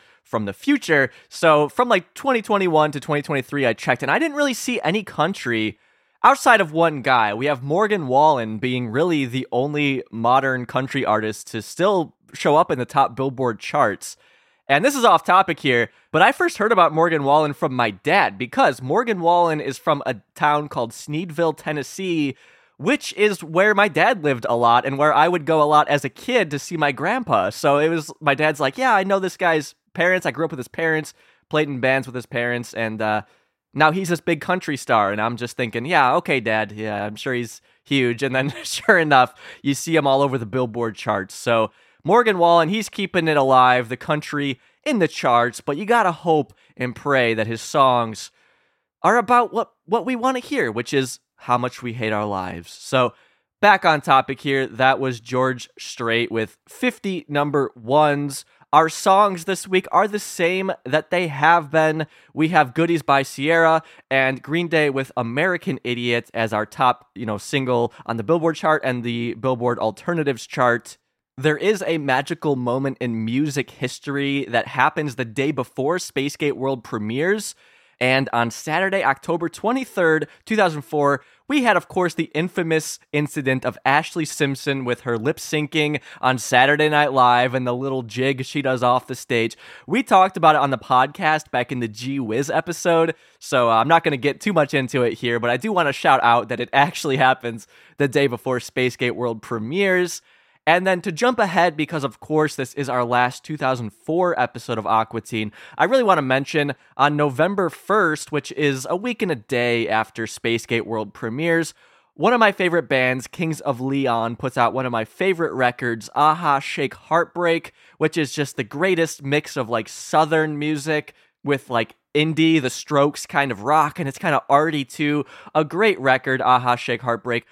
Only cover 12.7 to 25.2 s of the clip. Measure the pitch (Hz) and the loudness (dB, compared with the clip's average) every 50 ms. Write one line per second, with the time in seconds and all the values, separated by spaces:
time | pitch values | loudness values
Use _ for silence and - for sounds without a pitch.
12.7 | 160 123 123 - - 143 135 - 120 113 135 139 127 117 131 123 113 98 - - | 0 -4 -4 -2 0 0 0 2 0 -4 -4 -4 -4 -2 -2 -2 -2 -4 -8 -4
13.7 | - 147 135 110 98 - - - - - _ _ _ _ _ _ _ _ _ - | 0 2 2 2 0 -2 -8 -16 -18 -18 _ _ _ _ _ _ _ _ _ 2
14.7 | 139 147 190 277 285 277 226 240 - - - - 180 190 190 - 160 - - 143 | 2 4 4 2 0 4 4 4 4 4 4 4 4 4 4 4 -2 -2 0 2
15.7 | 127 120 117 - - _ _ _ - 156 180 226 277 - 359 349 - - 214 - | 2 2 2 0 -4 _ _ _ 2 4 4 4 4 2 -2 -2 0 0 0 2
16.7 | 175 185 170 156 151 160 165 175 165 151 139 135 143 156 156 147 143 - - 151 | 4 4 4 4 4 2 2 2 2 0 2 4 4 4 4 2 -2 -2 -4 -4
17.7 | 127 123 120 110 101 92 _ 143 165 202 165 110 98 95 127 120 - 262 269 175 | 0 0 -2 -2 -2 -4 _ 0 2 4 2 2 0 -6 -10 -6 0 2 2 2
18.7 | 131 - 131 127 151 208 254 233 214 180 165 170 175 175 175 165 160 151 - 135 | 2 -2 -4 -2 0 0 0 0 -4 -2 2 2 4 4 4 2 0 -2 -4 -6
19.7 | 131 - - - 151 143 - - 127 101 - _ _ - 156 151 147 147 151 143 | -8 -6 -2 -2 -2 -2 -2 -6 -6 -6 -10 _ _ -2 0 2 2 0 -2 -4
20.7 | - 151 120 113 120 - - - 147 156 185 180 151 156 170 160 151 - - 156 | -6 -6 -6 -6 -8 -14 -12 -8 -8 -8 -8 -8 -4 -2 -2 -2 -2 -4 -8 -8
21.7 | 156 147 135 - - - 190 185 170 160 147 139 127 - _ _ _ _ _ _ | -6 -6 -8 -10 -10 -8 -6 -4 -2 -2 -2 -2 -4 -8 _ _ _ _ _ _
22.7 | _ _ 135 185 285 - - - - - 208 214 202 - - 151 160 175 196 214 | _ _ -2 -2 -2 -2 -2 -8 -2 0 0 0 0 -2 -8 -4 0 2 4 4
23.7 | 214 196 202 214 143 151 170 220 262 196 147 147 135 120 110 - 120 117 120 117 | 4 4 2 2 2 2 2 2 2 0 0 -2 -2 0 -2 -2 0 2 4 6
24.7 | 117 123 - 131 135 139 147 151 139 - | 6 4 4 2 0 2 2 2 4 4